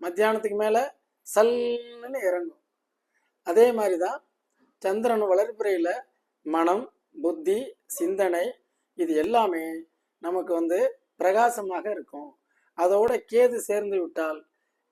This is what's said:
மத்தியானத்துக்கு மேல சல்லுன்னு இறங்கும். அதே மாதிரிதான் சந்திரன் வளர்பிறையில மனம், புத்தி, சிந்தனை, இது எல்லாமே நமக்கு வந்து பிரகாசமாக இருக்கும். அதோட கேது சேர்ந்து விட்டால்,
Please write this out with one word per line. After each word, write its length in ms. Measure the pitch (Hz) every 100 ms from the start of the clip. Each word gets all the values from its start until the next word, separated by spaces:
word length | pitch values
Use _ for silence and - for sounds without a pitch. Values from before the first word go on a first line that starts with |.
மத்தியானத்துக்கு 560 | 175 175 214 220 220 208
மேல 420 | 214 220 277 - _ _ -
சல்லுன்னு 920 | 202 226 240 240 240 240 240 240 269 190
இறங்கும். 360 | 175 170 - _ _ _ _ _ _ _ _
அதே 300 | - 185 240
மாதிரிதான் 520 | 226 208 175 185 277 - _ _ _ _ _
சந்திரன் 440 | 190 208 226 220
வளர்பிறையில 800 | 208 185 220 214 208 185 170 240 - _ _ _
மனம், 500 | 151 160 170 196 262 _ _ -
புத்தி, 560 | 165 320 240 208 269 - -
சிந்தனை, 680 | - 170 196 190 175 214 - _ _ _
இது 200 | - 165
எல்லாமே 720 | 151 165 233 214 165 160 160 165 _ _ _
நமக்கு 340 | 170 180 -
வந்து 460 | 170 165 180 262 - _ -
பிரகாசமாக 720 | 180 208 240 220 196 175 190
இருக்கும். 480 | 202 - - 147 - _ _ _ -
அதோட 460 | 180 202 233 240 -
கேது 240 | 226 247 233
சேர்ந்து 440 | - 208 208 190
விட்டால், 460 | 165 - 160 156 - _ _ _ _